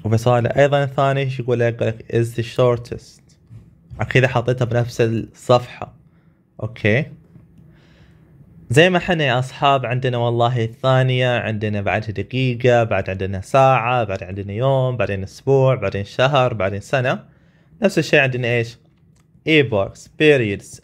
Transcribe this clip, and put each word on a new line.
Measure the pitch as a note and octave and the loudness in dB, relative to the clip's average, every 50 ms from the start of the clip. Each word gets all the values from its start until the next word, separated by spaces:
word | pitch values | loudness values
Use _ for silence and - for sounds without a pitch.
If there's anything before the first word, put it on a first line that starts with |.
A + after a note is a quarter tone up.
| - | -4
وفي | G#2 A2+ | -2 -2
سؤال | A2+ A2+ B2 A#2+ A#2+ A#2 | 0 2 2 2 2 2
أيضا | A#2+ - - C#3+ C3+ C#3+ C#3+ C#3 | 0 2 2 2 4 2 0 -2
ثاني، | C3+ C3+ D3+ C#3 C3+ C3+ C#3 C#3 C3 | -2 -2 0 0 0 0 0 -2 -4
شو | C3 C3 | -4 -6
يقول | A#2 B2+ B2 A2+ | -4 -2 0 0
لك؟ | A#2+ A#2+ A#2 | 0 0 0
يقول | A#2 A2+ A2 | -2 -4 -4
لك | A2 - - - | -4 -6 -8 -4
is | - A#2 A#2 A#2 | -2 -2 -2 -2
the | A#2 - A#2 | -4 -6 -8
shortest. | - - - B2+ B2 A#2+ A#2 A#2+ - A2 - - - - _ _ _ _ _ _ - - - - - _ _ _ - - - | -4 0 0 2 2 2 0 -4 -10 -14 -14 -14 -20 -20 _ _ _ _ _ _ -20 -20 -20 -20 -20 _ _ _ -16 -10 -10
أكيد | A2 - - C3 B2+ | -4 0 2 2 2
حطيتها | B2 - A#2+ A2+ B2 B2+ C3 B2 | 2 0 0 -2 -2 -2 -2 -2
بنفس | A2+ A#2+ A#2+ A#2 A#2+ - - | -2 -2 -2 -2 -2 -2 -2
الصفحة. | A#2+ A2+ A2+ A2 - - - - - - B2 B2 B2 - - - - - - - _ _ _ _ _ _ _ _ _ _ _ - | 0 0 0 -4 -6 -8 -14 -6 0 2 2 2 2 -2 -14 -14 -16 -16 -16 -20 _ _ _ _ _ _ _ _ _ _ _ -10
أوكي. | A2 A2 - - - G#2 G#2+ C3+ D#3 - - - - _ - - - _ _ - - - - - _ _ _ _ - _ - _ _ _ - - - - - - - - | -10 -10 -6 -2 0 2 2 2 0 -4 -10 -20 -20 _ -20 -20 -20 _ _ -20 -20 -20 -20 -20 _ _ _ _ -20 _ -20 _ _ _ -20 -20 -20 -20 -20 -16 -6 0
زي | A#2+ D3 E3+ F#3 | 4 4 4 4
ما | F#3 E3+ | 4 0
حنا | - - F3+ D#3 D3 | 0 -2 -2 0 0
يا | C3+ A#2 B2+ | 0 0 0
أصحاب | C3 C3 - - D3+ C#3 C#3 C3+ B2 | -2 -4 -4 0 2 2 2 2 0
عندنا | A2+ B2 B2+ C3+ B2+ B2 A#2+ | -2 -4 -2 -2 -2 -2 -2
والله | A#2 A#2+ A#2+ A#2 A#2 A#2+ B2+ A#2+ A2+ | -2 0 0 2 0 0 0 0 -2
الثانية، | A2+ A#2 - - C3 C3 C3 C3 B2+ B2+ B2+ B2+ B2 B2 A2+ | -4 -4 -4 0 2 2 2 2 2 0 0 0 0 0 0
عندنا | G2+ G#2 A2 G#2 A2 G#2 G#2 G2+ | 0 -2 -4 -4 -4 -4 -4 -2
بعدها | G2 F#2+ F2+ A2 A2+ A2 | -2 -2 -2 -2 -2 -4
دقيقة، | F#2 G2+ G2 - B2 B2+ C3 B2+ A#2+ A#2 B2+ B2 A#2+ A#2 A#2 | -6 -8 -8 -6 -4 -2 -2 -2 -2 0 2 4 4 4 2
بعد | A2 G2+ F#2+ F#2+ G2 | 2 0 -2 -2 -4
عندنا | F#2+ F#2+ G2 F#2+ G2 F#2 | -6 -6 -6 -6 -6 -8
ساعة، | - - - C3+ C3+ C3 C3 A#2+ A2 A#2+ B2+ B2 A2+ | -6 0 2 4 4 4 4 2 0 0 -2 -2 -2
بعد | G2 F#2+ F#2+ | -4 -6 -8
عندنا | F2+ F2+ F#2+ G2+ G2 G2+ | -8 -10 -10 -10 -8 -8
يوم، | G2 A2 B2+ C#3 C3+ C3 C3 B2+ B2 | -4 -2 0 0 0 0 0 -2 -2
بعدين | G#2+ G2 F#2 G2+ F#2+ | -2 -2 -2 -4 -4
أسبوع، | F#2+ - - - - C3+ C#3 C3+ C3 C3 B2+ | -6 -10 -12 -8 -2 2 2 4 4 2 2
بعدين | G#2+ G2+ G2 - G2 G2+ | 0 -2 -4 -4 -4 -8
شهر، | - - - B2+ C3+ D3 C3+ B2+ A#2+ A#2 | -6 -2 0 0 2 2 2 2 2 0
بعدين | G#2 F#2 G2+ G2+ G2 | -2 -2 -2 -4 -6
سنة. | - - - C3 B2 C3 E3+ G#3+ - - _ _ _ _ _ _ _ _ - - | -6 -4 -2 0 0 0 -2 -4 -6 -16 _ _ _ _ _ _ _ _ -6 -2
نفس | - G3+ - E3+ | -2 0 0 0
الشيء | D3 - D#3+ D3 | 0 2 2 2
عندنا | C3+ C3 B2 B2 B2+ A#2 | 2 2 0 -2 -2 0
إيش؟ | A#2+ A#2+ A2+ A#2 - - _ _ _ _ _ _ _ _ _ _ _ _ - D#3 | 0 0 -2 -4 -6 -20 _ _ _ _ _ _ _ _ _ _ _ _ -2 2
Epochs, | D#3+ D3+ C3+ A2 A2 G2 G2 - - - - - _ - | 4 4 4 4 2 -2 -2 -2 -6 -16 -20 -10 _ 2
periods, | D#3 D3+ D3 C3 A2+ G#2 G2 F#2+ - - - - | 4 4 6 4 4 0 -2 -6 -8 -14 -20 -14